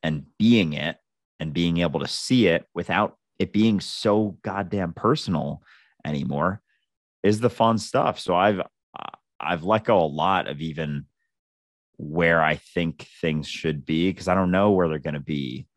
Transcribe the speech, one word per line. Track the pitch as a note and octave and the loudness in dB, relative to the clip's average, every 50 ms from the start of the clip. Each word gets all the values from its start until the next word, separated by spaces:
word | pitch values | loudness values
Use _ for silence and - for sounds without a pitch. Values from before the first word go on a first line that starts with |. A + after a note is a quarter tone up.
and | - D#2+ D#2 D2 C#2 _ _ _ | -2 -4 -4 -4 -8 _ _ _
being | G#2+ A2+ A#2+ A2+ F#2 D#2 D2 | 4 6 6 6 4 2 -2
it | D2+ D2 D#2+ - _ _ _ _ _ _ _ _ _ | -4 -4 -6 -6 _ _ _ _ _ _ _ _ _
and | D#2+ D#2 D2 | -8 -6 -2
being | E2 E2+ E2+ E2+ | 0 0 0 2
able | E2+ F2 E2 C#2 D#2 | 2 0 0 0 -2
to | C#2 | -6
see | - - - - - C3 B2+ A2 | -4 -8 -8 -2 2 4 4 6
it | F2+ E2 - - _ _ | 4 4 2 -2 _ _
without | F2 E2+ - E2+ F#2+ G#2 - - _ _ _ _ _ | -8 -6 -2 0 0 0 0 -4 _ _ _ _ _
it | G2 - | -4 -2
being | - G#2 A2 A2+ G#2+ F#2+ | 2 4 4 4 4 2
so | - - - - - A2 G#2 G#2+ A2 G#2 F2 - | -2 -6 -10 -2 0 2 2 2 2 0 -4 -8
goddamn | _ A2 F#2+ G2 G2+ E2+ G2+ G2+ F#2 E2 E2 | _ -8 -6 -6 -6 -4 -4 -4 -4 -4 -6
personal | - - G#2+ C#3+ D#3 - - F#2 D2+ D2 D2 - - _ _ - _ _ _ _ _ _ | 0 0 0 0 2 0 -2 -2 -2 -2 -4 -8 -10 _ _ -20 _ _ _ _ _ _
anymore | D2+ D2+ C#2+ C#2 B1+ C#2+ C#2+ D#2 F2+ F#2+ G2 _ _ _ _ _ _ _ _ _ _ _ _ - | -6 -4 -4 -4 -4 -2 0 0 0 -2 -4 _ _ _ _ _ _ _ _ _ _ _ _ 2
is | G2 G#2+ G#2+ | 2 2 4
the | A#2+ A#2+ | 0 -2
fun | - - A2+ A2+ A2+ | 2 4 2 4 4
stuff." | G#2+ G#2+ - - C3 - - - - | 0 -2 -2 -2 0 0 0 -2 -4
So | - - F2+ | -4 -2 2
I've, | F2 F#2+ G#2 G#2 F#2 - - _ _ _ _ - - - - - _ _ _ _ _ | 4 4 4 2 2 -4 -8 _ _ _ _ -18 -14 -14 -14 -16 _ _ _ _ _
I've | - D#2 F2 E2 D#2 | -6 -4 -4 -4 0
let | F#2 G#2+ A2 G#2+ | 0 0 0 2
go | - A2+ F#2+ | 2 4 4
a | E2 | 4
lot | D#2 C#2+ D2+ D#2 F#2 F#2+ F#2 B1+ | 2 0 0 0 2 2 0 -2
of | G1+ C#2+ D2 | -4 -8 -8
even | D#2+ D#2+ D2 D#2 D#2 D2 D2 C#2+ C#2+ _ _ _ _ _ _ _ _ _ _ _ _ _ _ _ _ _ _ | -8 -8 -6 -6 -6 -4 -6 -8 -8 _ _ _ _ _ _ _ _ _ _ _ _ _ _ _ _ _ _
where | - E2 D2+ D2+ E2 E2+ E2 E2+ E2 | -14 -12 -6 -2 0 2 2 4 4
I | D#2+ D#2 D#2 | 2 2 0
think | D#2 _ - - F2+ E2+ E2 D#2 - - - - - | -2 _ -8 -4 -2 -2 -2 -4 -8 -16 -20 -12 -4
things | - E2 D#2 D#2 D2 | -4 -2 -2 -2 -4
should | - - - - D#2+ D#2 D2 C2+ | -8 -12 -6 -4 -4 -4 -4 -4
be, | - D#2+ E2 E2+ F#2+ | -2 0 0 0 0
'cause | F2 - F#2+ | -2 -4 -2
I | F#2 F2+ | 0 0
don't | F#2+ F#2+ F2+ | 2 2 2
know | F2+ F#2+ G2+ G#2 | 2 4 4 4
where | G2+ F#2 F2 E2 | 4 4 2 0
they're | D#2 | 0
gonna | D2+ C#2 D#2+ D2 D2+ | -4 -4 -6 -6 -6
be | C#2 D#2+ D#2 C#2+ C#2 B1+ B1 C2 - _ _ | -6 -4 -4 -4 -4 -6 -8 -12 -14 _ _